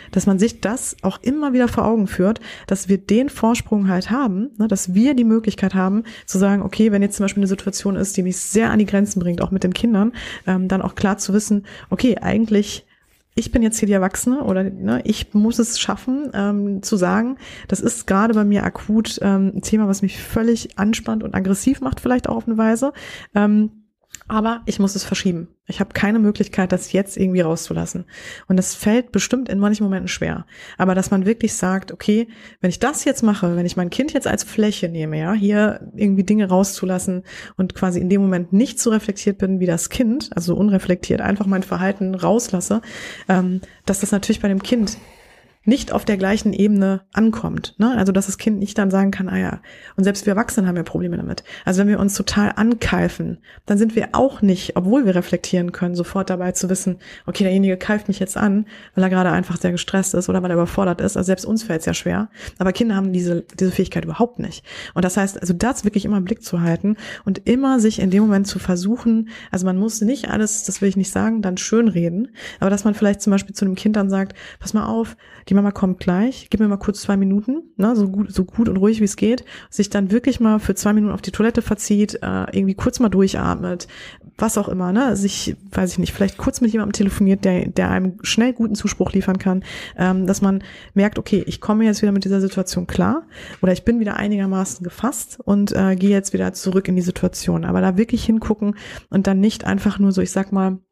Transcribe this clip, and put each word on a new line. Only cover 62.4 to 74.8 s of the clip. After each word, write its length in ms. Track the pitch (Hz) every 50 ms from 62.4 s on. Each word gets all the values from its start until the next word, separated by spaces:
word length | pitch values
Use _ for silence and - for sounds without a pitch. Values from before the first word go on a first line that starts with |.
| - - -
Aber 140 | - 185 190
Kinder 240 | 185 - 240 226 214
haben 160 | 196 190 190
diese, 340 | 180 180 175 175 175 170 - - - -
diese 120 | 190 185
Fähigkeit 340 | - - 185 - - 165 165
überhaupt 340 | 165 165 - 240 240 - -
nicht. 260 | - 175 - - - - - - - - -
Und 100 | - 185
das 140 | 185 -
heißt, 240 | 208 196 190 - -
also, 120 | - 175 175
das 300 | 175 220 240 277 - -
wirklich 220 | 208 - 202 202
immer 120 | - 208
im 80 | 196 180
Blick 160 | 180 226 -
zu 200 | - - - 170
halten 340 | 170 170 165 170 - 202 214 - - - - - -
und 220 | 202 185 - -
immer 320 | - 233 262 277 269 269 247
sich 200 | 214 220 214 -
in 120 | - 185
dem 120 | 180 202 220
Moment 240 | 214 202 196 202
zu 120 | 196 - 185
versuchen, 720 | - - 180 175 180 202 233 - - 233 226 226 220 220 - - - -
also, 140 | - 185 185
man 120 | 185 185
muss 220 | 190 208 226 220 -
nicht 280 | 208 214 277 277 - -
alles, 340 | - 214 214 208 - - -
das 180 | - 185 -
will 80 | 202 196
ich 80 | 190
nicht 140 | 196 185 -
sagen, 300 | - 185 202 220 226 226
dann 160 | 196 185 180
schönreden, 720 | 180 - - 214 226 233 220 170 170 170 170 170 196 247 - - - - - - -
aber 100 | - 196
dass 160 | 202 202 -
man 100 | 214 208
vielleicht 260 | - 214 202 202 202
zum 100 | - 208
Beispiel 220 | 196 196 196 - -
zu 120 | - 202
einem 100 | 190 185
Kind 220 | - - 214 214
dann 120 | 214 196 190
sagt, 260 | 196 196 196 196 - - - - - -
pass 140 | - - -
mal 120 | 214